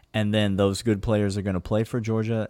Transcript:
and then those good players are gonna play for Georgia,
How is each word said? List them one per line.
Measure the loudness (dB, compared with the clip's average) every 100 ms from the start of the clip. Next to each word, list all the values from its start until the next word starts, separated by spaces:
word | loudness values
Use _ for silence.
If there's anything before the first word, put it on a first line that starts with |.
| _
and | -2 0
then | 2 2 4
those | 2 2
good | 0 0
players | 0 0 0 -2
are |
gonna | -2 -4
play | -2 -2
for | -2 -4
Georgia, | -2 -2 -2 -2